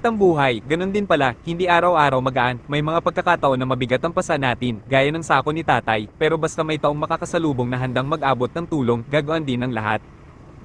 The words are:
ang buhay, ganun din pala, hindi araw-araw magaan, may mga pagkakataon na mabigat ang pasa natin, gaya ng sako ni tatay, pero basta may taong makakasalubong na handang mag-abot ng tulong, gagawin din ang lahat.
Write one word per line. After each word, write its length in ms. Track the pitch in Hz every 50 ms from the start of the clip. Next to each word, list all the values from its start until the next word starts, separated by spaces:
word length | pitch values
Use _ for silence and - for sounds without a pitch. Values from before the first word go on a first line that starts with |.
| -
ang 80 | 233 226
buhay, 480 | 214 196 180 165 151 139 135 123 110 101
ganun 320 | 123 151 170 180 190 196
din 80 | 208 202
pala, 320 | 190 175 151 139 131 117 - -
hindi 240 | 165 165 170 185
araw-araw 560 | 175 175 170 170 180 180 160 147 139 135 127 127
magaan, 400 | 131 127 131 120 123 127 120 - -
may 80 | 143 147
mga 240 | 151 156 160 170 170
pagkakataon 560 | 180 170 - 175 185 170 156 - 139 131 127
na 80 | 131
mabigat 320 | 127 131 123 131 120 127 127 -
ang 80 | 165 170
pasa 240 | 185 180 - 165 147
natin, 400 | 135 127 117 - 127 123 117 104 107
gaya 240 | 113 135 135 135 143
ng 160 | 151 165 160
sako 240 | - 160 135 127 151
ni 160 | 156 160 156
tatay, 400 | - 143 120 - - 113 110 110 101 -
pero 240 | - 156 156 160 160
basta 240 | 151 160 - - 160
may 160 | 156 156 143
taong 160 | - 151 147
makakasalubong 720 | 147 151 151 160 160 175 165 - 175 165 156 139 123 123
na 160 | 120 127 123 131
handang 240 | 127 123 127 127
mag-abot 480 | 139 156 160 143 135 135 120 127 123 -
ng 160 | 165 170 165
tulong, 320 | 170 151 131 117 120 117 117 -
gagawin 320 | 139 151 151 143 160 165 156
din 240 | 135 123 120 123
ang 80 | 131 123
lahat. 240 | 110 107 107 110 110 - - - - - - - - - - - - -